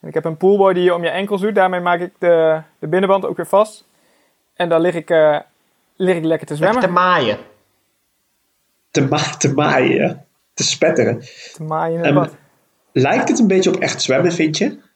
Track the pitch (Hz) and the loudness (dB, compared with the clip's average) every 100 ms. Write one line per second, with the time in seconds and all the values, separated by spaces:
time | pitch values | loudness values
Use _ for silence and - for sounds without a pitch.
0 | 165 160 160 156 190 202 196 180 180 175 | -6 -6 -6 0 2 4 4 4 2 0
1 | 165 180 202 202 202 202 185 180 175 175 | -2 -4 -4 -4 -2 0 0 0 -2 -2
2 | 180 _ 175 170 160 156 156 _ 156 180 | -4 _ 2 4 4 0 -4 _ -4 -2
3 | 190 190 185 175 165 196 214 - _ _ | 2 0 0 -8 0 0 0 -4 _ _
4 | _ _ _ _ _ _ 175 165 175 170 | _ _ _ _ _ _ 0 2 2 -2
5 | 156 165 156 147 - _ _ _ _ _ | 0 2 4 2 -6 _ _ _ _ _
6 | 185 170 160 156 - 147 170 240 185 175 | -2 0 0 -2 -4 -2 0 0 0 2
7 | 180 175 120 107 - _ _ _ _ _ | 2 2 0 -4 -8 _ _ _ _ _
8 | _ _ _ _ _ _ _ _ _ 143 | _ _ _ _ _ _ _ _ _ -2
9 | 135 151 - - 151 135 147 139 131 139 | 0 -2 -4 -4 -2 0 0 2 2 0
10 | 143 - _ _ _ - - - 160 156 | -2 -4 _ _ _ -6 -6 0 0 2
11 | 113 113 - - - - 156 156 165 165 | 0 -2 -8 -20 -20 -16 -8 -4 -4 -2
12 | 165 147 165 - _ _ _ _ _ - | 0 0 -2 -8 _ _ _ _ _ -2
13 | 135 233 - - 214 190 185 - - - | 0 0 0 0 2 2 0 0 -4 -4
14 | - 131 175 170 156 151 254 - _ | -2 0 0 0 -2 -2 -4 -6 _